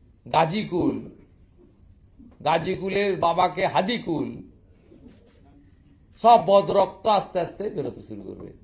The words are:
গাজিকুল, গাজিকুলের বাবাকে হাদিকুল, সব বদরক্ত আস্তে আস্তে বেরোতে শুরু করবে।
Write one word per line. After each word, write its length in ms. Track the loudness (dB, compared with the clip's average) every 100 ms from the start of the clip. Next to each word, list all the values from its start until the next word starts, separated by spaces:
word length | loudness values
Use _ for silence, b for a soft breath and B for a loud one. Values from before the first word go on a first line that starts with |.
| -20 _ -2
গাজিকুল, 760 | 0 2 0 -4 -2 -2 -4 -8 -18 -20 _ _ _ -20 _ -20 -20 _ -20 -20 -10
গাজিকুলের 760 | -4 -2 -2 -6 -4 -4 -2 0
বাবাকে 480 | 0 2 0 0 -2
হাদিকুল, 760 | 0 0 -2 -4 -4 -4 -10 -18 -20 -20 -20 _ -20 -20 -20 _ _ -20 -20 -20 _ _ _ _ 0
সব 220 | 6 6 8
বদরক্ত 640 | 4 4 2 2 0 0
আস্তে 320 | 2 0 -4
আস্তে 300 | -6 -6 -8
বেরোতে 320 | -6 -8 -10
শুরু 200 | -14 -16
করবে। 320 | -14 -14 -16 -20